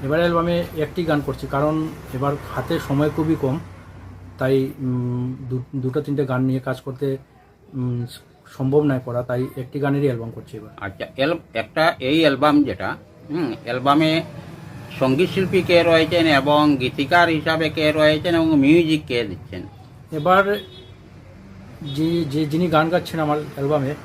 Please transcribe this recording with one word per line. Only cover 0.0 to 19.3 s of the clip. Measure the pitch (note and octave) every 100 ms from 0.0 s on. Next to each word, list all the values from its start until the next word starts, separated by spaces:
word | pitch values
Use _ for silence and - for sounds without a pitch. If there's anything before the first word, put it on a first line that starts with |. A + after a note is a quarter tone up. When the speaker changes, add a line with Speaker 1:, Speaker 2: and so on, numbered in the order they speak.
Speaker 1:
এবার | C3+ D#3
অ্যালবামে | F3 E3+ E3+ F3 E3+ D#3+
একটি | D3+ -
গান | E3 D3
করছি, | C#3+ B2+ C3+
কারণ | C#3 D3+ D#3 D#3 - -
এবার | C3 C#3+ C#3+ - -
হাতে | B2 E3 -
সময় | C#3 D3+
খুবই | D3 D#3 D#3+
কম, | C3+ D3+ - - - - - - - -
তাই, | C3 C3+ C3+ -
উম, | C3 B2 B2 B2 B2 C3 B2+
দু-, | B2+ B2 C3+
দুটো | B2+ D3+
তিনটে | D3 C#3+ C3+
গান | B2+
নিয়ে | C3 C3
কাজ | C3 B2+
করতে, | - B2+ C#3 C3+ - - _ _ -
উম, | C3+ B2 A#2+ A#2+ - - _ - -
সম্ভব | C3+ D3
নয় | D3 C3
করা, | B2 A#2+
তাই | A#2+ B2 B2+ -
একটি | B2 C#3+
গানেরই | C#3+ C#3+ C#3+
অ্যালবাম | A#2 A2+
করছি | A2+ - A2
এবার। | G#2 -
Speaker 2:
আচ্ছা, | G2 G2 - -
অ্যাল-, | C#3 E3 -
একটা | A2+ - - D#3+ -
এই | B2+ D#3
অ্যালবাম | D#3 C3+ D3 D3
যেটা, | C3+ F#2 F#2+ D#3+ - - -
হুম, | D#3 C#3 G#2+
অ্যালবামে | A2+ B2 C3+ C#3+ D#3+ D#3+ E3 - - - - - - -
সঙ্গীত | C3 C3 F3
শিল্পী | G3 F#3 F#3+
কে | F3 E3+
রয়েছেন | E3+ D#3+ D#3+ F3 D#3+
এবং | C#3+ C#3 D3 D3+ C#3
গীতিকার | B2+ - C#3 F3 E3+
হিসাবে | D#3+ D#3+ D#3+ D#3
কে | D#3 D3+
রয়েছেন | D3+ D3+ D#3 F3 E3
এবং | D#3+ D3+
মিউজিক | C#3 E3+ D#3+ D#3 D3+
কে | A#2+
দিচ্ছেন? | A2